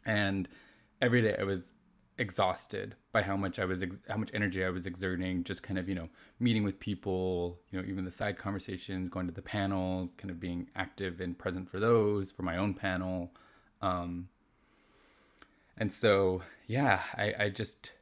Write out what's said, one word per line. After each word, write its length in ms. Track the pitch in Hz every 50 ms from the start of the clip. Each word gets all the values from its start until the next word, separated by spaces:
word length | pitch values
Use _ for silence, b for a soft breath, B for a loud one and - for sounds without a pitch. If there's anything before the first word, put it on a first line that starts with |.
| _
and 420 | 113 107 104 104 98 98 98 92 B B B B B B B B B B _
every 200 | - 123 117 123
day 140 | 113 107 101 -
I 40 | 98
was 280 | 98 98 92 - - - _ _ _ _ _ _ _ _ -
exhausted 760 | 120 101 85 - 98 92 90 - - - - 101 101 104 101 _ _ _
by 100 | - 113
how 140 | 98 98 98
much 240 | 98 98 95 87 -
I 60 | 98
was 160 | 90 95 90
ex-, 160 | 95 87 95 95 _
how 100 | - 101
much 120 | 107 107 - -
energy 300 | 104 104 98 90 92 92
I 60 | 92
was 160 | 90 92 85
exerting, 580 | 95 85 90 98 92 90 87 92 92 92 90 87
just 200 | - 95 - -
kind 160 | - 98 92
of, 100 | 87 95
you 60 | 95
know, 140 | 90 82 82 B B B B B _
meeting 240 | 123 120 113 110 104
with 160 | 101 98 -
people, 800 | - 110 101 - - 101 92 92 92 92 92 87 87 87 87 87 _ _
you 100 | - 92
know, 60 | 92
even 180 | 95 95 95 95
the 60 | 90
side 260 | - - - 104 95
conversations, 720 | - - 98 101 98 - - 95 90 - - 98 92 92 87
going 160 | - 95 90
to 80 | 87 82
the 80 | -
panels, 680 | - - - 104 98 98 98 95 92 92 92 92 92 87 -
kind 120 | - - 98
of 100 | 87 85
being 300 | 90 90 87 87 87 - _
active 440 | 95 95 92 - - 98 92 87 87
and 180 | 95 87 87
present 320 | - - 95 87 92 92 -
for 100 | - 95
those, 520 | 104 117 120 113 107 104 104 101 95 95
for 120 | - - 92
my 140 | 87 82
own 160 | 90 98 104 95
panel. 600 | - - 95 92 90 92 92 92 90 87 90 B B B B B B B B B _
Um, 460 | - 95 90 90 87 87 87 87 90 95 _ _ _ b b b b b b b b b b b b b b b b b b b b b b b b b b
and 140 | - 110 101
so, 520 | - - - 110 101 98 98 92 92 92 90 B B B B
yeah, 340 | - 110 131 143 127 98 92 - - -
I, 180 | - 104 104 - -
I 100 | 104 104
just 440 | 98 - 110 - - _ - - - -